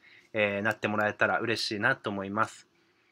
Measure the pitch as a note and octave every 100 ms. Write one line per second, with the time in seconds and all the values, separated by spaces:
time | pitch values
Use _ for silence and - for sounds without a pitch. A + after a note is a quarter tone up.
0 | - - _ A2 G#2 G2+ G#2+ - G#2+ G#2+
1 | G#2 G#2 A2 F#2 A#2 G#2+ - G#2 A#2+ C3
2 | A2+ G2+ G2 G#2 A2+ - - _ _ _
3 | _